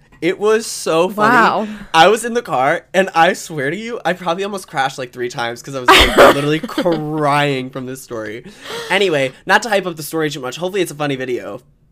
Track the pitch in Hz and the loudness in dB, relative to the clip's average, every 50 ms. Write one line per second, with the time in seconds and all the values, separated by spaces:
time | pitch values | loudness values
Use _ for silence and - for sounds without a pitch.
0 | _ _ _ - 160 170 - - 196 214 220 226 226 - - - - 180 160 160 | _ _ _ -4 -2 -2 -2 0 2 2 2 2 0 -4 -10 -6 -2 0 2 2
1 | 175 190 202 214 208 220 247 240 220 175 131 180 220 208 214 208 - - - 165 | 2 0 0 2 2 4 6 6 4 4 2 0 -4 -4 -8 -12 -8 0 4 6
2 | 165 190 220 226 226 240 226 240 233 - 156 127 131 143 170 170 - _ - 185 | 6 6 6 4 0 -4 -4 -4 -4 -2 -2 0 2 2 0 -2 -4 _ 0 0
3 | 190 - - 165 165 180 214 - - - 165 151 131 143 170 208 226 233 240 - | 0 2 4 4 4 4 4 0 -6 -10 -6 -4 -4 -4 -4 -6 -8 -8 -8 -6
4 | - 165 180 180 180 175 170 190 196 202 208 185 - - - 147 131 139 139 - | -4 -4 -4 -4 -4 -4 -4 -4 -4 -6 -6 -8 -10 -6 -2 -2 -2 -2 -2 -6
5 | 131 123 - 127 123 123 - 139 120 117 120 120 - 147 135 131 127 - - - | -10 -10 -8 -6 -6 -6 -4 -4 -6 -6 -6 -8 -12 -10 -8 -4 2 4 4 4
6 | - - - - - - - - 143 147 156 156 - 220 - - - 180 165 156 | 4 4 6 8 8 8 6 4 2 0 0 0 -2 -4 -4 0 0 0 0 0
7 | 151 151 156 156 151 143 143 147 143 143 139 131 127 127 - 135 127 127 131 131 | -2 -4 -2 0 2 2 2 2 2 2 0 -2 -4 -6 -10 -10 -10 -10 -12 -12
8 | - - 123 110 110 107 107 120 131 196 - - - - 440 480 - 453 175 196 | -12 -10 -10 -8 -8 -8 -10 -12 -14 -18 -20 -18 -14 -12 -12 -10 -6 -2 0 2
9 | 202 185 156 139 135 127 - - - 180 190 226 247 233 208 202 180 180 170 156 | 2 2 2 2 0 -2 -4 -6 -2 2 2 2 2 2 -2 -2 -2 -4 -8 -8
10 | 147 - - 160 156 151 143 151 127 127 123 160 175 185 196 202 170 - 147 147 | -10 -6 -4 -2 -2 -2 -4 -6 -8 -8 -8 -6 -6 -4 -2 -2 -2 -4 -4 -6
11 | 147 143 139 127 131 127 123 107 95 95 101 - _ _ _ _ _ _ | -4 -4 -4 -4 -4 -4 -4 -6 -6 -8 -12 -14 _ _ _ _ _ _